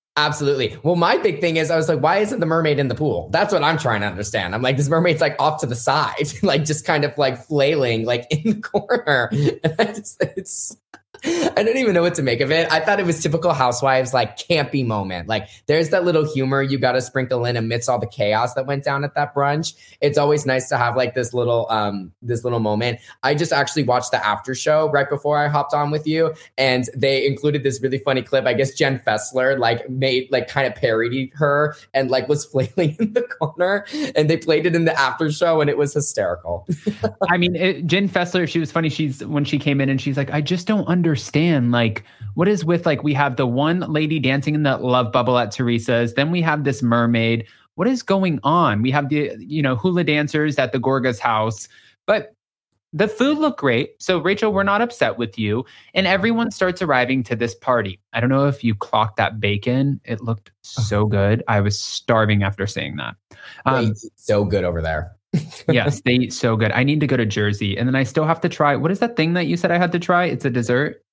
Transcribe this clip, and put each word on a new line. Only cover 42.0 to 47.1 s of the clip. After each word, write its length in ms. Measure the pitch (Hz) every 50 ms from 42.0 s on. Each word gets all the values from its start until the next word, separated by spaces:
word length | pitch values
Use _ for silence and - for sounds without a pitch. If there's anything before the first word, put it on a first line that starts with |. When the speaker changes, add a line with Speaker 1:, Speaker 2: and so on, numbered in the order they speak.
| - - - - 110 101 101
Speaker 2:
what 120 | 151 175
is 180 | 202 208 180 165
with, 200 | 160 175 165 170
like, 180 | 165 147 - 156
we 100 | 151 139
have 220 | 135 143 143 123
the 100 | 123 135
one 360 | 120 120 131 143 160 170 185
lady 380 | - - 156 151 156 151 160 156
dancing 360 | 127 127 135 143 139 156 151
in 80 | 151 147
the 140 | 139 127
love 340 | - - 127 123 127 123 107
bubble 260 | 113 131 117 127 123
at 140 | 120 117 107
Teresa's, 640 | - - 127 120 120 113 113 - 123 117 120 117 120
then 160 | 139 143 160
we 100 | 175 175
have 220 | 165 165 151 151 135
this 180 | 139 131 -
mermaid. 640 | 123 117 117 117 117 117